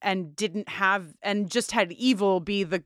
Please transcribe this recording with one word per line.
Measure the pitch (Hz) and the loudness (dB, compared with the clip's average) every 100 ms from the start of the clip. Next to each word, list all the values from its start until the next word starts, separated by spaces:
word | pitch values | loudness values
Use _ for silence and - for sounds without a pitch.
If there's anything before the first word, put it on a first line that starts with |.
and | 202 190 165 | -2 -2 -4
didn't | 151 208 190 196 | -4 -4 -4 -8
have, | - 196 202 170 - | 0 2 0 -2 -8
and | - 208 196 | -4 -2 0
just | 233 233 | -2 0
had | 233 185 | 2 0
evil | 175 254 226 196 185 | 2 2 4 4 2
be | 165 202 | 0 -2
the, | 180 180 | 0 -4